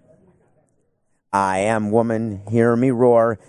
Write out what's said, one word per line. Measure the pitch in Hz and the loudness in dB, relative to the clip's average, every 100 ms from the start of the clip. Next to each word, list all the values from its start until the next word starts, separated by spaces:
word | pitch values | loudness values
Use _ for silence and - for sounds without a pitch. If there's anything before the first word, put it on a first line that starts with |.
| _ _ _ _ _ _ _ _ _ _ _ _ _ | _ _ _ _ _ _ _ _ _ _ _ _ _
"I | 98 98 95 | -2 -2 -2
am | 101 113 107 | -2 -2 0
woman, | 110 117 110 113 98 101 | 0 0 -2 -6 -10 -4
hear | 117 117 | 0 2
me | 117 131 | 2 0
roar, | 120 123 117 113 110 | 2 4 4 2 -2